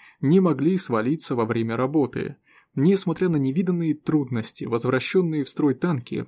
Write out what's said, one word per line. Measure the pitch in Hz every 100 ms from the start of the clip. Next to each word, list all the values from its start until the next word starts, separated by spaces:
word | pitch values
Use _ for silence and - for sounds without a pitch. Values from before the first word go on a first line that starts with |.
| - _
не | 139 185
могли | 180 131 151 185
свалиться | - 113 117 165 - 123
во |
время | 113 113 113 117
работы. | 135 156 127 - - 139 _ _ _
Несмотря | - 156 196 175 156 185
на | 156
невиданные | 135 143 185 175 165
трудности, | 151 - 156 127 120 110 -
возвращённые | - 117 123 127 - 190 175 156
в | 135
строй | - 151
танки | 123 175 143 120 -